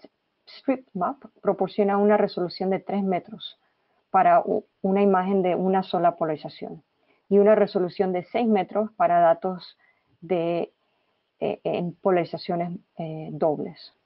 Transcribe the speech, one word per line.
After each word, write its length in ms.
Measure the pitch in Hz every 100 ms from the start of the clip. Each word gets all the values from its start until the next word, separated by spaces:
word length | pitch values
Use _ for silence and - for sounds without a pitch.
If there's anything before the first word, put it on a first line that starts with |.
| - _ _ _ _
Street 400 | - - 262 -
Map 240 | 185 180 285 - _
proporciona 560 | 202 185 185 - 196 202
una 200 | 208 208
resolución 520 | 208 - 175 - 190
de 100 | 185
tres 240 | - 202
metros 560 | 190 175 - 220 - - _ _ _ _ _
para 320 | 190 175 170
u-, 240 | - 175 - _
una 200 | 190 196
imagen 400 | 202 185 185 196
de 140 | 180 170
una 280 | 190 190
sola 320 | 185 180 170 170
polarización 680 | 160 151 - - - 165 _ _ _ _ _
y 80 | 202
una 160 | 208
resolución 600 | 208 196 202 180 - 185
de 100 | 180
seis 240 | 175 220 233
metros 440 | 208 170 202 220
para 260 | - 170 175
datos 580 | 165 165 190 180 - _ _ _ _ _
de, 500 | 165 180 170 170 - _ _ _ _ _ _ _
eh, 200 | - -
en 300 | - 185 175
polarizaciones, 880 | 170 196 180 165 160 - 170 175 175 - -
eh, 320 | 160 156 160
dobles. 600 | 151 160 143 - 151 - _